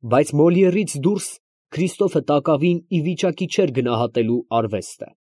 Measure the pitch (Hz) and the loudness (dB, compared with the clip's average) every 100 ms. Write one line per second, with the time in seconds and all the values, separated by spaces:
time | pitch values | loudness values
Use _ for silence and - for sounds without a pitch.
0 | 120 131 147 143 165 175 190 185 190 143 | 2 0 2 4 4 6 4 2 -4 -2
1 | 147 202 - - _ _ _ 147 175 - | -2 -2 -6 -12 _ _ _ -4 -4 0
2 | 196 160 131 147 151 147 170 175 - 180 | 0 0 0 0 2 0 2 0 -2 -2
3 | 151 175 113 - 175 - 180 127 123 113 | -2 -2 -4 -2 -4 0 0 0 -2 0
4 | 117 127 113 120 - 117 110 101 - - | 0 0 0 -2 -2 -2 -2 -6 -8 -16
5 | - _ | -18 _